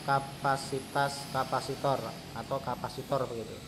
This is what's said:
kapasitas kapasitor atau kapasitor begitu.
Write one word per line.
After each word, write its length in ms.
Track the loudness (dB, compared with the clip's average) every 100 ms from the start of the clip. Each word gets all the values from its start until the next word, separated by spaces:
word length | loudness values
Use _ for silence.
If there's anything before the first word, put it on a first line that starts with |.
| 2
kapasitas 1300 | 2 2 0 2 2 0 -4 0 2 2 0 -2
kapasitor 640 | 0 2 0 0 0 2 2 0 -6 -8 -8
atau 240 | -2 -2
kapasitor 640 | 0 -2 -2 -4 0 0 0
begitu. 320 | -4 -6 -8